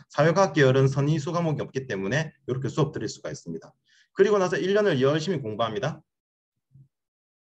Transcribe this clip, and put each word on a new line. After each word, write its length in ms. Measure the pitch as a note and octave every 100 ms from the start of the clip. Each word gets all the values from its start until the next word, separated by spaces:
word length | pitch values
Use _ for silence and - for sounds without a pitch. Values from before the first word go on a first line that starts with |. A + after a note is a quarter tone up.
| -
사회과학 440 | - D#3+ E3+ F#3+
계열은 340 | D#3 C3 C3 C3+
선의 320 | C#3 C#3+ D#3+
수과목이 420 | - E3+ E3 C#3
없기 240 | - C3+ C3
때문에 440 | G2+ F#2+ C#3+ D#3 - -
이렇게 220 | C3 C3
수업 240 | - D3
들을 140 | - G#2+
수가 200 | - D#2
있습니다. 420 | D2 F2 D#2+ - _ _ _ _
그리고 240 | - G3+ G3+
나서 180 | F3+ E3+
일 160 | F#3
년을 280 | G3+ G3+ C#3
열심히 380 | C#3 D#3 F3 D#3+
공부합니다. 640 | A2 G#2+ A2+ G2+ D3 - _ _ _ _ _ _ _ - _ _ _ _ _ _